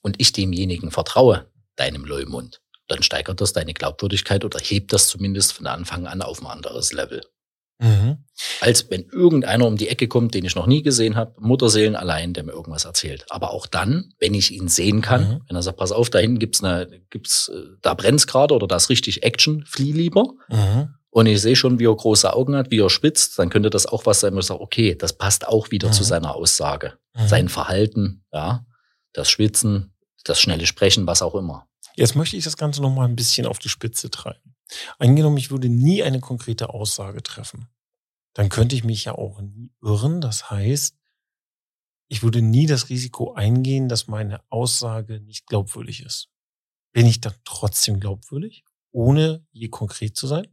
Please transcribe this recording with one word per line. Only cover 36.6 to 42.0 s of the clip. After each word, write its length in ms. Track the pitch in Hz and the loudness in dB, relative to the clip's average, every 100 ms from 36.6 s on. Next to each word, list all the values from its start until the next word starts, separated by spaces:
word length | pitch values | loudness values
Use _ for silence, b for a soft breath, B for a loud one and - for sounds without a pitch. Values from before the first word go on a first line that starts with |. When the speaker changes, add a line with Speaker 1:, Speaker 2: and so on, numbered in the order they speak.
| 113 | -8
Speaker 2:
Aussage 520 | - 104 - 98 95 | -8 -6 -6 -10 -12
treffen, 460 | - - - - - _ _ _ _ _ _ | -14 -14 -16 -16 -20 _ _ _ _ _ _
dann 160 | - 104 | -2 0
könnte 260 | - 117 135 | 2 2 2
ich 80 | |
mich 220 | 113 110 - | -2 -4 -6
ja 80 | - | -8
auch 240 | 98 98 | -10 -12
nie 320 | 101 104 123 _ | -16 -14 -20 _
irren. 380 | 110 104 127 170 | -2 0 0 0
Das 300 | 139 107 - | -4 -6 -6
heißt, 460 | 101 101 143 - _ _ _ _ _ _ _ _ _ _ _ | -4 -2 -2 -4 _ _ _ _ _ _ _ _ _ _ _